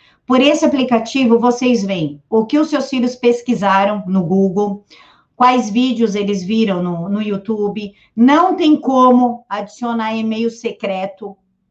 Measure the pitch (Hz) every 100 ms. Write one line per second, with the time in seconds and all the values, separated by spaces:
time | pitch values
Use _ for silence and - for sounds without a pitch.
0 | _ _ - 254 285 311 302 269 247 226
1 | - 269 240 226 247 240 247 233 196 185
2 | 151 - _ 220 220 294 302 285 269 262
3 | 240 - 240 240 - 202 196 196 202 208
4 | 180 190 170 190 196 185 208 196 - -
5 | _ _ _ - 247 254 208 214 262 226
6 | 220 202 196 196 180 220 208 180 180 170
7 | 185 208 208 196 220 214 202 180 202 -
8 | _ - 247 302 359 370 320 302 262 262
9 | 254 247 247 220 - 208 196 - 240 233
10 | 220 226 220 220 233 226 226 208 196 190
11 | 196 - 202 - _ _ _